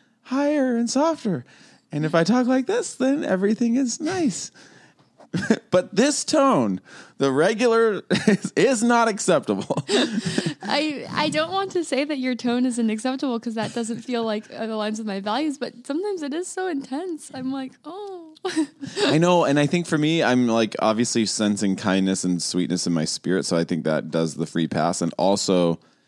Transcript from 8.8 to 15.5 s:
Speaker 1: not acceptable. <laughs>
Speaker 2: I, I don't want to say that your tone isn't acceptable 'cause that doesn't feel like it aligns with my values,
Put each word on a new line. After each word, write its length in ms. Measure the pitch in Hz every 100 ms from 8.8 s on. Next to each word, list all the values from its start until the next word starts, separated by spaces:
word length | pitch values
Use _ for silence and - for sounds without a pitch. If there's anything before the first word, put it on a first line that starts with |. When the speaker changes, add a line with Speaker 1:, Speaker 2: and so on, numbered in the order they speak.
Speaker 1:
not 240 | 240 233 226
acceptable. 760 | 202 - 151 - 98 - - -
<laughs> 20 | - 247 214 - - 160 -
Speaker 2:
I, 440 | 202 285 311 269 -
I 180 | - 302
don't 200 | 302 330
want 200 | 392 392
to 100 | 370
say 220 | 320 262
that 140 | 294 277
your 160 | 254 240
tone 280 | 240 240
isn't 260 | 254 233 226
acceptable 480 | 214 262 262 277 226
'cause 140 | 233
that 200 | 220 208
doesn't 280 | 233 226 240
feel 200 | 254 240
like 220 | 226 214 -
it 60 | - 220
aligns 280 | 220 208 214
with 80 | 214
my 100 | 196
values, 380 | 202 240 311